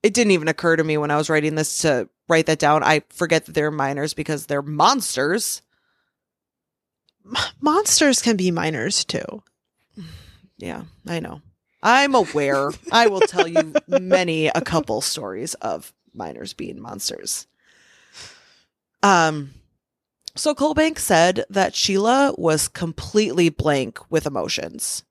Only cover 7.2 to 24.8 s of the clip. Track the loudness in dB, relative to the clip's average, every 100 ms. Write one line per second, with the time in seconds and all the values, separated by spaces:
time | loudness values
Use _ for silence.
7.2 | _ -8 -8 _ 0 2 2 4 4 2
8.2 | 0 0 0 0 -2 -2 -4 -4 -4 -6
9.2 | -8 -14 _ _ _ _ _ -18 -18 -18
10.2 | -20 _ _ _ -12 -12 -16 _ -8 -8
11.2 | -8 -14 _ _ _ _ 2 4 4 2
12.2 | 2 0 0 0 -2 -6 0 4 4 4
13.2 | 2 2 0 0 0 -2 0 -2 2 2
14.2 | 2 0 0 0 0 -2 0 -4 -4 -6
15.2 | -8 -8 -10 -8 -6 -8 -10 _ _ -14
16.2 | -12 -12 -14 -12 -12 -12 -14 -10 -8 -8
17.2 | -8 -10 -10 _ _ _ _ _ _ -20
18.2 | -20 -20 _ _ _ _ _ _ 4 4
19.2 | 4 -2 -10 -18 _ _ _ _ _ _
20.2 | -16 -4 -2 0 0 2 0 0 2 4
21.2 | 6 2 -2 0 0 0 0 2 2 4
22.2 | 2 2 0 2 -2 -6 -8 -8 -2 0
23.2 | 2 2 2 2 0 0 -2 -10 -4 -2
24.2 | -2 -4 -4 -6 -8 -8